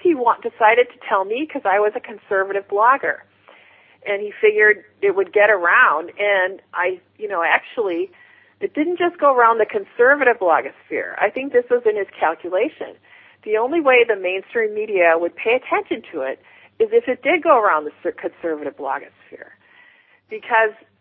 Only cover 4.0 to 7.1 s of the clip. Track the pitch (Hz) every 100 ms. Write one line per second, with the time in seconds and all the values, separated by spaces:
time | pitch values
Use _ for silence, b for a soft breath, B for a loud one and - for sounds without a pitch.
4 | - 202 208 - 214 208 214 208 _ _
5 | 196 185 190 208 208 202 175 214 240 151
6 | 170 - 208 196 185 196 _ - 185 185
7 | _